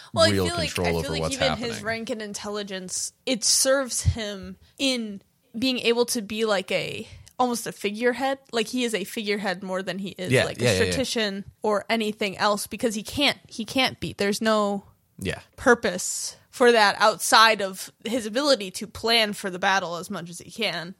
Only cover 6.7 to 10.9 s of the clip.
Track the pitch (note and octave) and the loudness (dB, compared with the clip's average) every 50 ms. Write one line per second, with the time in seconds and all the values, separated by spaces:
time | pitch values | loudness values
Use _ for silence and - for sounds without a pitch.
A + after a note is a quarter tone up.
6.7 | G3+ E3 C#3+ C#3+ - - - - - - - - _ - B3 B3 A#3+ A3+ - - | -2 -2 -2 -4 -6 -8 -10 -12 -16 -20 -20 -20 _ -2 0 0 0 -2 -4 -8
7.7 | - - - G3+ G#3 G#3+ B3 A#3+ B3 A#3+ C4+ C4+ C#4 C4+ - - - A#3 A3 - | -10 -4 -4 -4 -4 0 0 0 2 2 0 -2 -2 -2 -6 -4 -2 -2 -2 0
8.7 | - B3+ B3 A#3 A3 F3+ G3+ - - A#3 G#3 G#3 G3+ G#3 F#3+ G#3 F3 F3+ G3+ F#3 | 0 -2 0 0 0 -2 -4 -4 -6 -6 -4 -2 -2 -2 -2 -2 -4 -4 -6 -6
9.7 | F#3 F#3 F#3+ F3+ F3 G3 G3 F#3 - - F#3 - B2+ B2 G#2 - - - A#2+ B2 | -4 -4 -4 -4 -6 -6 -6 -8 -8 -8 -2 2 2 2 2 2 0 0 2 2
10.7 | G2+ F#2 - - | 4 4 2 2